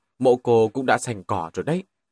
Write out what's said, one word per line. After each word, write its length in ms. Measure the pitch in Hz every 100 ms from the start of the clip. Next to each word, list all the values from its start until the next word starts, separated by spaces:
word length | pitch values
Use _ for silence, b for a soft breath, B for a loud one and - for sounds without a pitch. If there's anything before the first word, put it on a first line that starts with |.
| _ -
mộ 180 | 127 123
cô 320 | - 117 110
cũng 180 | 135 127
đã 120 | 120
sành 260 | - 107
cỏ 260 | 87 101 80
rồi 100 | -
đấy. 200 | 90 175 - _ _